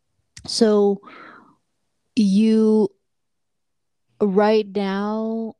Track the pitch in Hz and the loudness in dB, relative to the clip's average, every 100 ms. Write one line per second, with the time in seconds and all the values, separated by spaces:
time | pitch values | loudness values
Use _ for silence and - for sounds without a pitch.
0 | _ _ _ - - - 220 208 202 196 | _ _ _ -20 -8 -2 2 2 0 -2
1 | - - - - - _ _ _ _ _ | -8 -20 -20 -20 -20 _ _ _ _ _
2 | _ - 202 196 220 220 214 220 208 _ | _ -2 0 2 2 2 2 2 0 _
3 | _ _ _ _ _ _ _ _ _ _ | _ _ _ _ _ _ _ _ _ _
4 | _ - 208 190 208 220 208 190 196 196 | _ -4 0 2 2 2 -2 -4 -4 -4
5 | 208 214 220 226 226 - | -4 -6 -6 -6 -10 -12